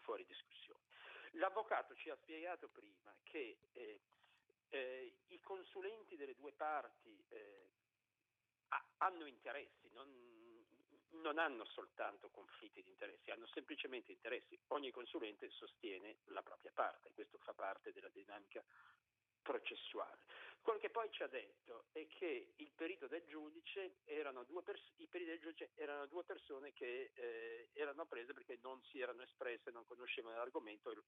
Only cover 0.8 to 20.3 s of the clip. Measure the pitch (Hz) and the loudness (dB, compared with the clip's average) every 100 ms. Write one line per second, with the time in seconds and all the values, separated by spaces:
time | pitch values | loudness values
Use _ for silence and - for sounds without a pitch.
0.8 | _ - - - - 160 190 196 214 147 | _ -14 -10 -10 -6 4 6 6 6 6
1.8 | - 123 160 135 - 160 175 170 143 - | 4 -2 -6 -6 -6 -4 -2 -2 -4 -10
2.8 | 107 95 104 98 - 156 117 - _ 123 | -18 -18 -20 -18 -4 -2 0 -4 _ -8
3.8 | 110 101 _ _ - - _ _ _ 139 | -6 -8 _ _ -20 -20 _ _ _ 0
4.8 | 127 131 123 - - 175 - 190 170 196 | 2 0 -6 -10 -16 -10 -4 -4 -4 -4
5.8 | 190 226 202 165 139 123 143 - 156 147 | -2 -4 -6 -4 -4 -4 -6 0 4 4
6.8 | 120 - 113 101 - 113 104 98 92 _ | 2 -6 -18 -18 -12 -10 -10 -12 -18 _
7.8 | _ _ _ _ _ _ _ _ - 143 | _ _ _ _ _ _ _ _ 2 2
8.8 | - - 185 175 151 117 131 131 143 - | 2 6 6 6 -4 -6 -4 -4 -4 -12
9.8 | 123 117 139 127 120 170 175 - - - | -16 -12 -12 -12 -16 -16 -16 -18 -20 -20
10.8 | - 139 - 160 160 151 160 117 101 - | -20 -20 -14 0 4 6 6 4 -2 -6
11.8 | 98 - 104 101 101 101 92 - 107 98 | -6 0 0 0 -10 -12 -14 -12 -12 -12
12.8 | 92 95 104 - - 107 113 156 - - | -14 -8 -8 -6 -4 -4 -4 -4 -2 -2
13.8 | 135 127 - 92 113 117 - - - 139 | -2 -2 -4 -6 0 0 -2 -10 2 2
14.8 | 131 123 120 - 107 104 131 - 107 - | 2 -2 -2 0 0 -2 -6 -8 -12 -6
15.8 | 110 92 104 104 - 98 - - 92 - | -2 -2 -4 -10 -4 -2 -2 -6 -2 4
16.8 | 95 - - - 104 - - 104 98 95 | 4 4 -6 -6 -6 -6 -6 0 0 0
17.8 | 104 95 95 98 101 101 98 110 - - | -4 -8 -8 -10 -8 -10 -6 -8 -8 -14
18.8 | - - _ _ _ _ - 123 - - | -20 -20 _ _ _ _ 2 4 4 -2
19.8 | - - - - - | 0 0 0 -2 -12